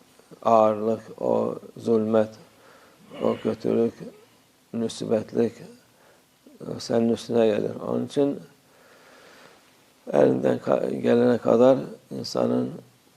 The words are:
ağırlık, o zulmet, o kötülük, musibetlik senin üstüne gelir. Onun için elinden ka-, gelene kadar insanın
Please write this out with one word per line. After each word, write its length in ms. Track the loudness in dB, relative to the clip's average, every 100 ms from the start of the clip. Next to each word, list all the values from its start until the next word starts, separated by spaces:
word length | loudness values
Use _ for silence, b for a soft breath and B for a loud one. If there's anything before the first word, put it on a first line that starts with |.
| _ _ _ -4
ağırlık, 800 | 4 6 6 2 -2 -4 -6 -6
o 320 | 0 0 -2 -6 -12 -8
zulmet, 520 | 0 0 2 2 0 -4 b b b b b b -18 -4
o 140 | -4 -2
kötülük, 520 | -4 -4 -2 0 0 -4 -16 -20 -20 _ _ _ _
musibetlik 800 | -6 -6 -6 -2 -2 -2 -2 -2 -4 -18 -20 _ b b b b _ -20 -16 -12 -10
senin 300 | -2 0 0
üstüne 380 | 0 -2 2 2
gelir. 260 | 2 -2 -6 -6
Onun 180 | -4 -2
için 340 | 0 0 -2 -12 _ b b b b b b b b b b b b _ _ -2
elinden 460 | 2 4 4 0 0
ka-, 420 | 0 -2 -2 -2
gelene 380 | 0 2 2 2
kadar 400 | 2 4 6 4 -2 -14 -14
insanın 600 | -12 -8 -2 -2 -2 -4 -8 -18 _ _